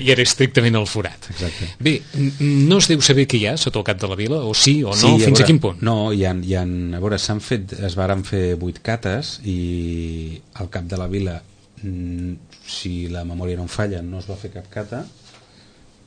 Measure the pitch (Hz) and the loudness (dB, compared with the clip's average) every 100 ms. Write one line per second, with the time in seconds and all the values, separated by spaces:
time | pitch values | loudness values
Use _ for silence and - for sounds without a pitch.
0 | 131 127 123 - 131 127 117 113 104 110 | 4 4 4 2 2 4 4 4 0 -2
1 | 92 - - 85 90 - 85 - 135 139 | -4 -8 -12 -6 -6 -6 -8 -2 0 0
2 | - 139 139 139 147 143 143 190 - 156 | -2 -2 -2 0 2 4 6 6 4 4
3 | 139 135 135 120 104 156 - - 101 95 | 4 4 4 2 0 0 -2 -2 -2 -2
4 | 98 95 107 156 117 107 - 147 120 101 | -4 -4 -2 -2 -2 2 4 4 2 4
5 | 117 117 110 135 - 160 107 90 107 110 | 6 8 8 6 6 6 2 0 0 0
6 | 107 104 95 90 90 95 90 90 87 87 | 0 2 0 0 -2 -2 0 -2 -4 -4
7 | 101 101 - 107 - 120 95 - 98 87 | -2 -2 -2 -4 -2 -4 -4 -6 -4 -2
8 | 95 95 92 98 90 87 90 85 - 117 | 0 0 -2 -2 0 -2 -4 -6 -4 -4
9 | 101 104 156 - 104 90 87 87 85 85 | -2 -4 -6 -8 -6 -4 -2 -4 -4 -4
10 | 82 82 80 80 - - 90 101 87 92 | -6 -8 -8 -12 -16 -12 -10 -8 -8 -6
11 | 90 98 95 82 - _ _ - 101 92 | -4 -4 -4 -6 -12 _ _ -14 -10 -8
12 | 87 87 90 87 - - - - 95 87 | -6 -6 -8 -10 -14 -20 -14 -10 -8 -6
13 | 87 87 85 87 90 90 87 - 104 90 | -6 -8 -8 -6 -6 -6 -6 -4 -4 -4
14 | 87 90 87 92 107 95 - - 104 120 | -8 -10 -10 -12 -12 -14 -14 -12 -10 -10
15 | - - - - _ _ _ _ - _ | -12 -18 -20 -20 _ _ _ _ -20 _